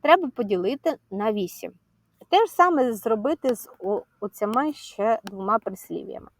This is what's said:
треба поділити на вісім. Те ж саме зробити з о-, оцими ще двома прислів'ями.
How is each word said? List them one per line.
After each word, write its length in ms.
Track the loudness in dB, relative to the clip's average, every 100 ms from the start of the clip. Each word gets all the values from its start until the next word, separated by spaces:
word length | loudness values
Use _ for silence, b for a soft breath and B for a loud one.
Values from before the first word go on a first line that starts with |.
треба 260 | 8 6 4
поділити 680 | -4 -2 0 0 0 -2 -4 _
на 220 | -4 -2
вісім. 400 | 0 -4 -8 -14 -16 _ _ _ _ 0
Те 180 | 2 2
ж 60 |
саме 400 | 4 4 4 0
зробити 640 | 0 -2 0 0 -2 -2
з 140 | -4 -6 -10
о-, 240 | -4 -4 -6 _
оцими 520 | -10 -4 -2 0 -2
ще 460 | -4 -14 -4 0 0
двома 340 | -4 -8 -2 0
прислів'ями. 720 | -2 -12 -10 -10 -10 -14 -16 _